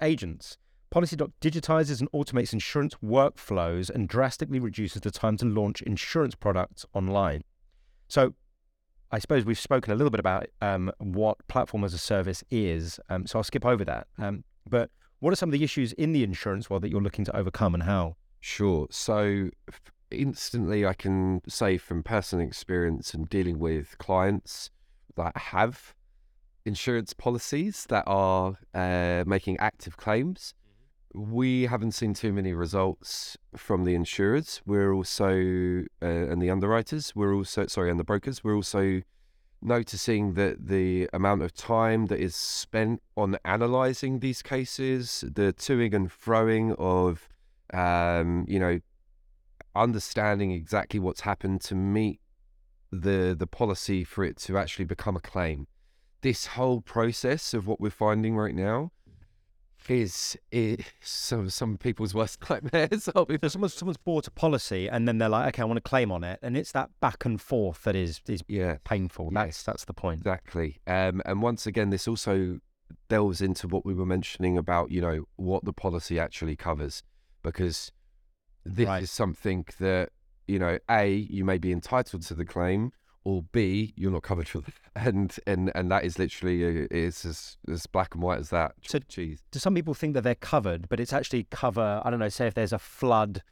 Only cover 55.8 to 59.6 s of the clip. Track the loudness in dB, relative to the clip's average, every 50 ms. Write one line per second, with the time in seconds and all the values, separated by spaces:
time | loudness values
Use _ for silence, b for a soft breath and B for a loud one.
55.8 | _ _ _ _ _ _ _ _ -2 -2 0 -2 -4 -8 -4 -2 0 2 2 0
56.8 | -2 -2 0 0 2 2 0 0 0 0 0 0 -2 -4 -4 -2 -2 -2 -2 -2
57.8 | -2 -4 -2 0 2 2 2 2 2 2 2 0 0 0 0 -2 0 0 0 -2
58.8 | -4 -6 -10 _ _ -20 -20 -20 -20 -20 _ _ _ _ _ _